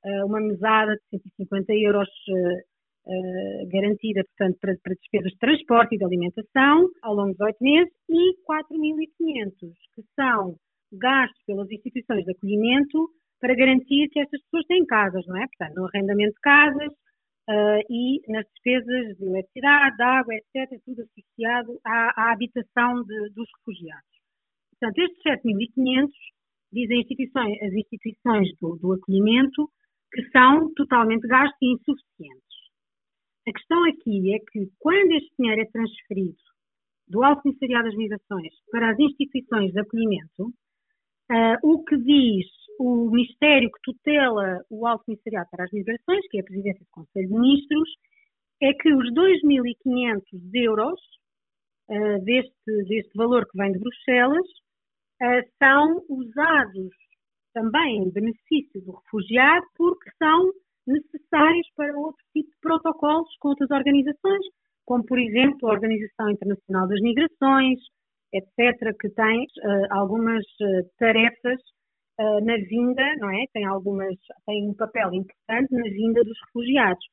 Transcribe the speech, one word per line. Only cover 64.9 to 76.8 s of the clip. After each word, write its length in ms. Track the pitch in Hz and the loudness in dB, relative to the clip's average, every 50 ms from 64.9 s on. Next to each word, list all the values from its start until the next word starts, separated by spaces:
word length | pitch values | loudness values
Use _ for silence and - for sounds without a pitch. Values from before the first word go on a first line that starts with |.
| 247 247 233 | -2 -2 -2
por 140 | - 254 247 | 0 -2 -2
exemplo, 500 | 247 226 208 240 269 285 277 269 254 226 | 0 0 2 2 2 2 2 0 0 0
a 40 | |
Organização 580 | 208 202 214 220 220 208 214 208 _ - 220 208 | 0 0 0 -2 -2 -2 -6 -10 _ -6 -4 -4
Internacional 580 | 208 202 196 196 202 190 _ - 190 190 185 185 | -4 -2 -4 -6 -6 -6 _ -4 -2 -2 -2 0
das 100 | 208 196 | -2 0
Migrações, 760 | 208 240 226 247 330 320 _ _ 269 269 269 269 262 262 254 254 - - _ _ _ _ _ _ _ _ | 0 0 0 0 0 -2 _ _ 2 4 4 4 4 2 0 -2 -6 -20 _ _ _ _ _ _ _ _
et 140 | - 190 190 _ _ | -8 -8 -8 _ _
cetera, 380 | - 233 247 240 240 240 220 208 - | 0 2 2 2 0 -6 -6 -6 -6
que 120 | - 208 | -8 -8
tem, 360 | 202 - 220 220 226 233 254 - _ - - | -2 0 0 0 0 0 -4 -6 _ -8 -4
eh, 220 | 208 202 196 196 196 | -2 0 0 0 0
algumas, 520 | 202 196 202 190 220 226 226 226 226 220 208 _ _ _ | -2 -2 -2 -2 -2 -2 -2 0 -2 -2 -4 _ _ _
eh, 200 | 208 202 190 185 180 180 _ _ | -2 -2 0 -2 -2 -6 _ _
tarefas, 600 | 233 226 220 226 226 233 233 _ - 247 254 254 _ _ _ _ _ _ _ _ _ _ _ - | 0 2 2 4 2 0 0 _ -4 -4 -4 -4 _ _ _ _ _ _ _ _ _ _ _ -4
eh, 220 | 214 214 214 208 | -2 0 0 0
na 160 | 214 226 233 | 0 0 -2
vinda, 600 | 220 196 180 214 233 240 247 254 262 262 285 311 294 | -2 -4 -4 -2 -2 0 0 0 0 -2 -2 -2 -4
não 120 | 214 196 | -4 -4
é? 140 | 190 202 254 269 | -4 -4 -6 -6
Tem 140 | _ 220 202 | _ -8 -6
algumas, 500 | 190 196 196 185 202 202 196 190 190 185 185 _ _ - _ _ | -4 -6 -4 -4 -6 -6 -4 -6 -6 -8 -10 _ _ -20 _ _
tem 240 | - 208 208 202 208 | -6 -6 -4 -4 -6
um 40 | 202 | -4
papel 380 | 202 220 214 - 233 208 185 | -6 -8 -6 -4 -4 -4 -2
importante 580 | 180 185 190 - _ _ _ - 220 240 269 262 | -4 -6 -6 -8 _ _ _ -6 -2 -2 -2 0
na 180 | 262 240 233 214 | -2 -4 -4 -4
vinda 340 | 196 196 220 226 226 233 233 | -4 -2 -2 2 2 2 2
dos 140 | 208 226 - - | 2 -2 -16 -18
refugiados. 580 | _ _ 240 240 240 269 277 | _ _ -6 -2 0 2 2